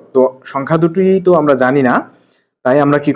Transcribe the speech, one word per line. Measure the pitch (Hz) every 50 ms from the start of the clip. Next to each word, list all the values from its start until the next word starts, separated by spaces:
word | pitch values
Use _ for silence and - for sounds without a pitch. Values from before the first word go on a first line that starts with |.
| - - -
তো | 131 127 131 - - - - -
সংখ্যা | 139 135 139 160 165 165
দুটি | 170 165 196 190 190 190 190 180
তো | 180 180 165
আমরা | 151 147 139 127 127
জানি | 127 135 143 135 123
না, | 135 - - - _ _ _ _ _ _ _ _ _ _ -
তাই | 127 127 147 143
আমরা | 143 143 143 143
কি | 147 135